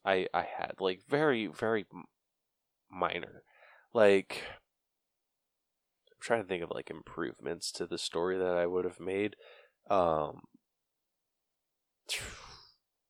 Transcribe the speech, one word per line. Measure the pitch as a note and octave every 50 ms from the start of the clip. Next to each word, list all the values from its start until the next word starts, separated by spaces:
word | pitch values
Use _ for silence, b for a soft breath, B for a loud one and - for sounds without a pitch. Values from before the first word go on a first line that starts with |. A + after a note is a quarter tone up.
| -
I, | G2 F#2+ F#2 F2+ - -
I | E2+ F2
had, | - - - - - - -
like, | F#2 F#2+ F#2 F2+ - -
very, | C#3 C#3+ D#3 D3+ C3 A2+ G#2+ E2+
very | D#2 - A2 A2 A2+ G#2+ F#2 - -
m-, | F2+ D#2 - _ _ _ _ _ _ _ _ _ _ _ _ _ _ _ _
minor. | F#2+ F#2 F2 E2 F2 F2 - - - - - b b b b b b b b b b
Like, | A#2 G#2+ G2+ G2 G2 F#2+ - - - - B B B _ _ _ _ _ _ _ _ _ _ _ _ _ _ _ _ _ _ _ _ _ _ _ _ _ _ _ _ _ _
I'm | _ _
trying | - - A#2+ A#2 G2
to | F2+
think | F#2+ F2 E2+
of, | E2
like, | - - C#2+ -
improvements | D#2 D#2+ - - - - E2+ A#1+ - - A1+ C#2+ E2+ E2+ - - -
to | - F2+
the | E2+ F2 E2
story | - - - E2 E2+ F#2 F#2+ F#2+
that | F#2 F2+ F2+
I | F2 F2
would | F2 F2+ F2+ F2+
have | F2+ F2 -
made. | E2+ F2+ F#2+ G2 G#2 G#2 - - B B B B B B B B _ -
Um, | G2+ F#2+ F2 E2+ D#2+ D#2 D2+ D2+ D#2 - - - _ _ _ _ _ _ _ _ _ _ _ _ _ _ _ _ _ _ _ _ _ _ _ _ _ _ _ _ _ _ _ - B B B B B B B B B B B B B B _ _ _ _ _ _